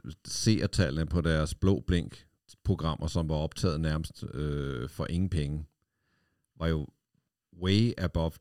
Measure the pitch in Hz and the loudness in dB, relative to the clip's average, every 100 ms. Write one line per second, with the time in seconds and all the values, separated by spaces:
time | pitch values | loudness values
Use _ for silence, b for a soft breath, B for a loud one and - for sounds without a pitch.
0 | 60 - 71 - 113 110 101 - 76 76 | -14 -12 -8 0 4 4 2 2 2 2
1 | 80 87 80 78 76 - 95 98 - 87 | 0 0 2 2 0 2 2 2 2 0
2 | - - - _ _ - - 85 80 - | 0 -12 -20 _ _ -8 -2 0 0 -2
3 | 80 87 78 76 78 - 92 78 80 78 | -2 -2 0 0 -2 -2 -2 0 0 -2
4 | 80 - - - 76 73 69 60 62 - | -4 -10 -10 -6 -4 -2 -4 -6 -8 -6
5 | - 87 92 82 71 76 73 _ _ _ | -4 0 0 0 -2 -4 -8 _ _ _
6 | _ _ _ _ _ - 82 80 71 _ | _ _ _ _ _ -4 0 0 -4 _
7 | _ _ _ _ _ 85 92 104 117 - | _ _ _ _ _ -2 4 4 4 2
8 | 82 82 80 - | -2 0 -2 -4